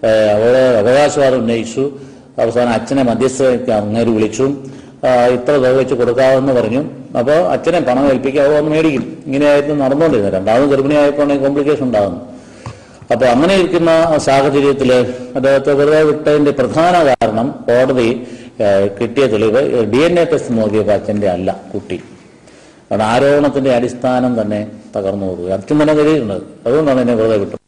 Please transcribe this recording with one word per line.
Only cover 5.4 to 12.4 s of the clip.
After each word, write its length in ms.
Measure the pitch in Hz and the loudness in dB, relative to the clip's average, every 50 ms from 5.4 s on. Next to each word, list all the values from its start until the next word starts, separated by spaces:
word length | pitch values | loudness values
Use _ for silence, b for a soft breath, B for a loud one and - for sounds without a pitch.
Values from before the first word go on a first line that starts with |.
| - - | 0 0
തുക 160 | 147 143 127 127 | 0 2 2 2
വെച്ച് 280 | 127 135 127 127 139 | 2 2 0 0 0
കൊടുക്കാമെന്ന്" 580 | 117 123 120 117 123 131 131 135 131 131 139 131 | -2 0 0 2 2 2 4 4 2 2 2 0
പറഞ്ഞു. 320 | 120 113 107 113 131 156 - - - - - - 117 | 0 0 0 -2 -4 -4 -4 -10 -16 -18 -8 -4 -4
അപ്പോ 140 | 120 131 147 | 0 2 2
അച്ഛനെ 460 | 165 180 175 - 131 - 165 165 175 | 2 2 0 -2 -2 -2 0 0 0
പണം 300 | 143 127 123 127 143 143 | 0 0 0 2 2 2
ഏൽപ്പിക്കുക, 320 | 131 123 123 139 131 147 | 0 0 -2 -2 0 2
അവ 160 | 139 143 151 151 | 2 2 2 2
വന്ന് 140 | 151 151 | 0 0
മേടിക്കും. 520 | 151 156 160 160 143 123 107 - - - - | 0 0 0 0 0 -2 -6 -6 -10 -14 -10
ഇങ്ങനെയായിരുന്നു 600 | 151 135 139 147 147 143 143 143 147 151 147 139 | -6 -4 0 2 2 2 2 2 0 -2 -2 0
നടന്നുകൊണ്ടിരുന്നത്. 480 | 131 139 147 165 165 143 113 101 98 90 | 0 0 2 2 2 2 0 0 -2 -2
രണ്ടാമത് 360 | 92 95 104 110 123 143 143 | -2 0 0 2 2 2 2
ഗർഭിണിയായപ്പോഴാണ് 640 | 139 131 135 139 151 147 147 143 143 143 147 143 143 | 2 0 0 0 2 2 2 2 2 0 0 0 0
ഈ 40 | 139 | 0
കോംപ്ലിക്കേഷൻ 460 | 135 139 139 143 139 143 151 - 139 | 0 -2 0 0 0 0 0 0 -2
ഉണ്ടാകുന്നത്. 380 | 127 117 104 101 98 87 82 - - B B | -2 0 0 0 0 -4 -8 -12 -16 B B